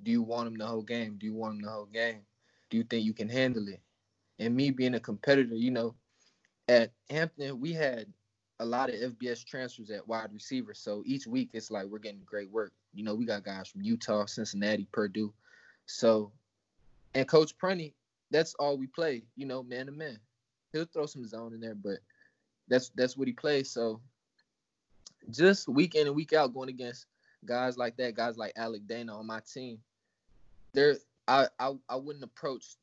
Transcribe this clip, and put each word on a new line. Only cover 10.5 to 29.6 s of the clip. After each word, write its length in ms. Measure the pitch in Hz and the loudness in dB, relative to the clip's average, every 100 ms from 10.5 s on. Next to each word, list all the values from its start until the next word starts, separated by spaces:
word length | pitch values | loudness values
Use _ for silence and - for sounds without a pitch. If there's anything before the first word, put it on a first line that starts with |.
| 131 107 | -6 -6
So 280 | 107 - 104 123 | -8 -6 -4 -4
each 200 | 135 117 | -4 -2
week, 240 | 127 123 | -2 -2
it's 180 | 110 - | -6 -6
like 160 | 107 98 | -6 -6
we're 120 | 107 | -8
getting 240 | 107 101 | -10 -14
great 260 | 92 104 98 | -8 -8 -4
work. 220 | 110 101 _ _ | -4 -4 _ _
You 100 | 101 | -8
know, 100 | 107 | -4
we 100 | 107 117 | -2 0
got 180 | 104 | -2
guys 240 | 98 95 95 | -4 -10 -10
from 140 | 98 | -6
Utah, 440 | 104 117 - 107 104 | -2 0 2 0 0
Cincinnati, 600 | - 107 101 104 107 98 | -4 -6 -2 0 0 -2
Purdue. 400 | - 104 98 107 - _ - - _ - | -2 -2 0 -4 -6 _ -20 -20 _ -14
So, 460 | - 117 110 104 - _ _ _ _ - - _ | 2 6 6 2 -8 _ _ _ _ -20 -20 _
and 120 | 135 131 | -2 4
Coach 280 | 160 156 - | 6 6 2
Prunty, 360 | 185 185 156 - _ _ - | -2 -2 -4 -14 _ _ 0
that's 240 | 147 165 | 2 2
all 240 | - 143 143 | 0 0 0
we 80 | 131 | -4
play, 380 | - 165 123 113 - | -2 -2 -2 -6 -12
you 100 | 139 | -8
know, 160 | 127 | -8
man 240 | 123 123 135 | -6 -8 -8
to 60 | |
man. 260 | 147 156 110 _ _ _ _ _ | -10 -12 -12 _ _ _ _ _
He'll 120 | 156 165 | -6 -4
throw 200 | 165 147 | -4 -4
some 200 | 139 113 | -6 -10
zone 260 | 113 117 | -10 -10
in 60 | 113 | -10
there, 140 | 113 | -10
but 240 | 104 98 95 - _ _ _ _ _ - | -8 -6 -8 -10 _ _ _ _ _ 2
that's, 220 | 127 127 | 2 2
that's 260 | - 127 135 | 0 0 0
what 120 | 131 | -4
he 40 | |
plays. 360 | 120 147 143 135 | -2 0 0 0
So 300 | 120 113 110 131 _ _ _ _ _ _ _ _ _ - - - | -2 -2 -4 -12 _ _ _ _ _ _ _ _ _ -20 -20 -8
just 380 | 117 180 196 - | 6 6 6 4
week 260 | 135 175 | 4 6
in 120 | 151 147 | 4 4
and 100 | 147 | 2
week 160 | 156 | 4
out 220 | 156 139 | 4 4
going 140 | 131 131 | 0 -8
against 380 | 127 123 120 - _ _ _ | -8 -8 -10 -16 _ _ _
guys 320 | 107 123 127 123 | -4 -2 0 0
like 200 | 120 120 | -4 -2
that, 180 | 123 | -4
guys 220 | 113 117 113 | -2 -2 -2
like 160 | 107 113 | -8 -6
Alec 300 | 113 110 104 | -6 -6 -8
Dana 300 | 117 117 107 | -8 -8 -10
on 80 | 110 | -8
my 140 | 113 | -10
team, 380 | - 131 | -10 -12